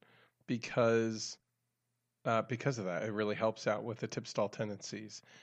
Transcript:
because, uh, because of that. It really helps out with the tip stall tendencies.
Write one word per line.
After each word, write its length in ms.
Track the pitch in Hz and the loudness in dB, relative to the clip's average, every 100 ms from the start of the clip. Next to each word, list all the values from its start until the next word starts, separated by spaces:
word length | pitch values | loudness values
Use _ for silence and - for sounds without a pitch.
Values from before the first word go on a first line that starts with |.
| - - _ _ - | -18 -20 _ _ -4
because, 920 | 120 - - 117 113 113 110 - - _ _ _ _ _ _ _ _ | -4 0 4 6 6 2 -2 -8 -10 _ _ _ _ _ _ _ _
uh, 180 | 127 113 | 2 2
because 360 | 107 117 143 120 | 2 0 0 0
of 60 | |
that. 180 | 92 85 | 0 0
It 80 | 107 | 0
really 220 | 104 107 | 0 0
helps 320 | 104 110 110 117 | 2 2 2 0
out 160 | 104 | 0
with 140 | 113 110 | -2 -6
the 80 | 110 | -6
tip 200 | - 110 | -6 -4
stall 200 | - 101 | 0 0
tendencies. 720 | - 107 98 - 107 107 - - - | -2 -6 -6 -8 -10 -10 -14 -18 -20